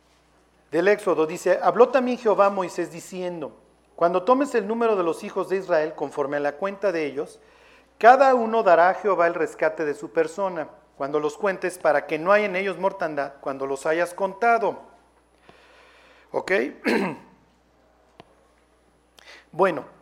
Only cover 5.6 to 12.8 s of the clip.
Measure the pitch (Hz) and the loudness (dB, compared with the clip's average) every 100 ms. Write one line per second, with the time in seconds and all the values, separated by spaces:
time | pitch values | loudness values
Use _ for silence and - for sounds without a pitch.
5.6 | 175 165 156 160 143 151 135 147 143 143 | 0 0 0 -4 -8 -6 -4 -4 -4 -4
6.6 | 196 196 208 170 147 131 175 - _ _ | -8 -4 -4 -2 -4 -6 -10 -12 _ _
7.6 | _ _ _ - 220 269 269 254 226 226 | _ _ _ 4 8 8 8 4 2 2
8.6 | 202 165 175 185 208 175 170 170 151 - | 4 6 6 2 0 2 2 0 -4 -2
9.6 | 160 160 156 139 156 165 156 180 196 175 | -2 -2 -4 -6 -4 -2 -2 -2 -6 -6
10.6 | 147 - _ - 143 151 151 - 202 185 | -10 -14 _ -10 -4 -2 -2 -2 -4 -2
11.6 | 180 170 165 143 - 156 170 208 208 185 | -4 -2 2 2 0 -2 2 2 2 -2
12.6 | 196 170 | -4 -4